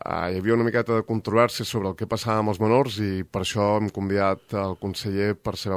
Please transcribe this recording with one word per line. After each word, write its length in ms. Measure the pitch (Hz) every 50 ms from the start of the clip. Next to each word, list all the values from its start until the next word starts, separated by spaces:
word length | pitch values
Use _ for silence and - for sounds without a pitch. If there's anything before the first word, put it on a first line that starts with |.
Ah, 280 | - - - 85 85 90
hi 60 | 92 92
havia 140 | 92 110 117
una 80 | 117 117
miqueta 320 | 117 110 120 117 117 113
de 80 | 113 107
controvèrsia 600 | - 113 110 - 107 101 117 120 120 - - 110
sobre 220 | - - 113 98 95
el 60 | 90 -
que 80 | 107
passava 320 | - 117 107 - 113 110 110
amb 140 | 107 104 101
els 60 | 87
menors 400 | 110 107 117 131 139 127 101 104 107
i 220 | 98 95 95 90
per 140 | - - 101
això 400 | 92 - - 107 101 104 104 107
hem 80 | 107 101
convidat 600 | - 98 98 95 98 101 98 95 95 - - - -
el 220 | 101 98 95 92 -
conseller 540 | - 98 92 - - 107 98 98 101 104 104
per 220 | - - 110 92
saber 180 | - - 104 95